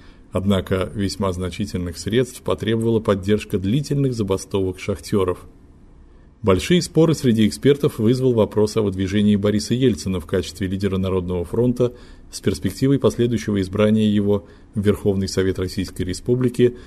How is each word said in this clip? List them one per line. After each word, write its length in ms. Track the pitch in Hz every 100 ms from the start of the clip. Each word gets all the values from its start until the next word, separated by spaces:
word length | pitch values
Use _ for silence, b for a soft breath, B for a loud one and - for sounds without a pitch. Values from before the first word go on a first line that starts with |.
| b b b
Однако 600 | 107 98 95 92 95 87
весьма 380 | 110 98 - 98
значительных 680 | 90 92 87 101 92 87 82
средств 440 | 98 120 123 -
потребовала 580 | - 95 101 113 113 113
поддержка 580 | 110 95 95 104 - 98
длительных 560 | 95 139 147 143 135
забастовок 680 | 113 95 95 - 101 92 -
шахтеров. 640 | - 98 - 104 90 87 - - - - - - b b b -
Большие 400 | 107 92 - 180
споры 320 | - 156 165 143
среди 320 | 127 110 107
экспертов 520 | - 131 139 151 -
вызвал 340 | 110 127 131
вопрос 420 | 117 95 110 107 113
о 60 |
выдвижении 560 | 104 95 95 104 104 101
Бориса 360 | 104 104 -
Ельцина 460 | 120 131 101 98 92
в 60 | -
качестве 420 | 95 - - 95
лидера 300 | 95 98 95
Народного 480 | 95 92 90 90 85
фронта 480 | 110 123 120 120 B B B B
с 100 | -
перспективой 580 | 104 92 95 - 135 135
последующего 640 | 110 107 120 110 107 101
избрания 480 | 90 95 107 110 107
его 360 | 104 101 101 B B B 107
в 100 | 101
Верховный 440 | 95 104 95 95
Совет 280 | - 95 92
Российской 440 | 92 - 87 -
Республики 760 | 90 90 - 123 123 123 120 B